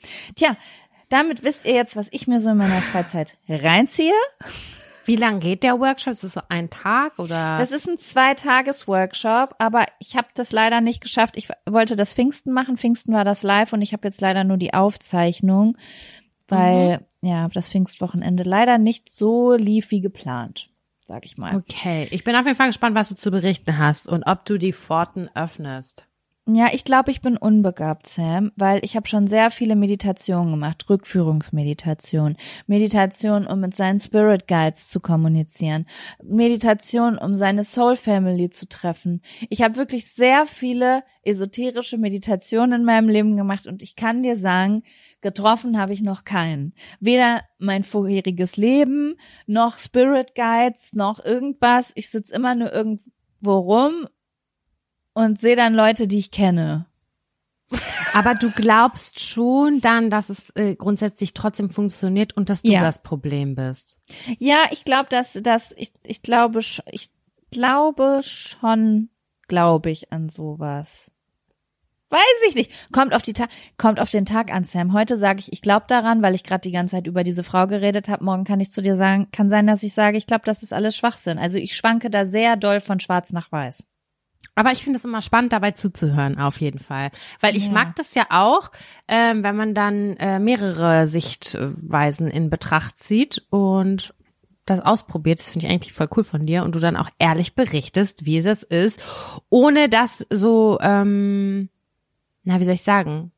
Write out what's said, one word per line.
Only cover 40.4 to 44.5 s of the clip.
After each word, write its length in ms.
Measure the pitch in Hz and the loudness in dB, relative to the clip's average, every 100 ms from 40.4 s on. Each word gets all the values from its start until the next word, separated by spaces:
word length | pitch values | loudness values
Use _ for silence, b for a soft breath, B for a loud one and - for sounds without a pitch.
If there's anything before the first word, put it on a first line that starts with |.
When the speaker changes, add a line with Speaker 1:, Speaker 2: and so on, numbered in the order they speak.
| 302 | 2
Speaker 1:
viele 560 | - 254 247 247 262 262 _ | -2 -4 0 2 0 -2 _
esoterische 800 | - 196 196 214 254 240 240 233 | -4 -4 -4 -6 -6 -6 -6 -4
Meditationen 800 | 208 196 214 190 - 226 247 240 | -2 -4 -4 -4 -2 0 2 2
in 40 | 233 | 4
meinem 240 | 226 220 | 4 4
Leben 280 | 208 214 208 | 4 2 0
gemacht 300 | 196 196 - | -2 -4 -8
und 160 | 190 | -16
ich 120 | - - | -16 -8
kann 280 | 226 233 | -4 -2
dir 120 | 254 233 | -2 -2
sagen, 460 | 185 | 0